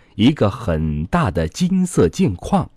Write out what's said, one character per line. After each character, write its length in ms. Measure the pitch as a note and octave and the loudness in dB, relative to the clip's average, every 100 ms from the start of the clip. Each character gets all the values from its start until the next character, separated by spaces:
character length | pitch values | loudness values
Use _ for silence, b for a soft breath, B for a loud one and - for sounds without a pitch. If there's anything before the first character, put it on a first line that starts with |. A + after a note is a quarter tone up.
| b | b
一 180 | - A2+ | 0 2
个 160 | D#3 G#2+ | 4 0
很 560 | - - D#2 D#2 D2+ D#2+ | 0 -2 -2 -2 -4 -2
大 240 | F3 C3 | -2 0
的 180 | E2+ D#2+ | 0 -4
金 360 | - F3+ F#3+ | -2 -2 0
色 240 | F3+ - B2+ | 0 2 0
镜 260 | - F3+ F2 | 2 -2 -2
框， 340 | - G3 - | -2 -2 -2